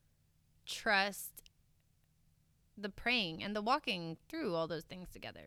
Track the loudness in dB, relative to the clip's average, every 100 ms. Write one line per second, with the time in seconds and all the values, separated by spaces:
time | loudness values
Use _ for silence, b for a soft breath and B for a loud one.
0 | _ _ _ _ _ _ -8 -2 4 6
1 | 4 0 -10 -12 -20 _ _ _ _ _
2 | _ _ _ _ _ _ _ -8 -8 -2
3 | 2 2 2 -2 -2 0 4 2 2 -2
4 | -2 -6 -8 -4 0 2 0 -2 -6 -12
5 | -12 -10 -12 -12